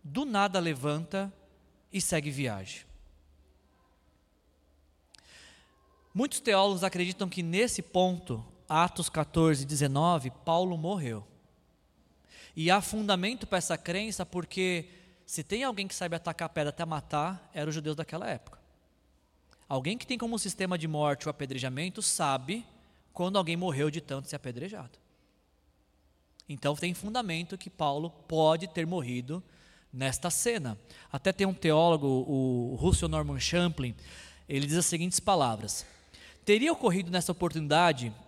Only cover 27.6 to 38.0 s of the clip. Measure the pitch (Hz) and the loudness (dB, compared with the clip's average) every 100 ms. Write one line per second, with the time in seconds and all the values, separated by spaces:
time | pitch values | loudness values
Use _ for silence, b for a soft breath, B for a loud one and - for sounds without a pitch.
27.6 | - - 151 143 165 - - 160 156 160 | -12 -2 -2 0 -4 -10 -2 4 6 6
28.6 | 180 175 160 180 123 123 123 170 - b | 0 -4 -2 -2 -4 -6 -6 -8 -10 b
29.6 | b b b 123 135 123 175 - 240 233 | b b b -4 -4 -2 -2 0 0 0
30.6 | 131 104 - B B 143 190 185 196 185 | -2 -6 -12 B B -2 -2 2 0 2
31.6 | 165 156 170 160 139 131 131 135 131 123 | 4 6 6 6 4 2 2 0 2 2
32.6 | 120 131 156 - 165 156 147 139 120 175 | -2 2 4 4 2 -2 -2 -2 0 2
33.6 | 175 156 127 - B B B B - 139 | 2 0 -6 -6 B B B B -4 -2
34.6 | 143 165 170 165 175 - - 185 127 107 | 0 2 2 0 0 0 2 4 4 0
35.6 | 107 - - B B B B B - 208 | -6 -8 -8 B B B B B 4 6
36.6 | 294 - 220 180 175 180 - 175 175 151 | 6 2 2 2 0 -2 -2 0 0 0
37.6 | 151 151 175 139 | 4 6 6 4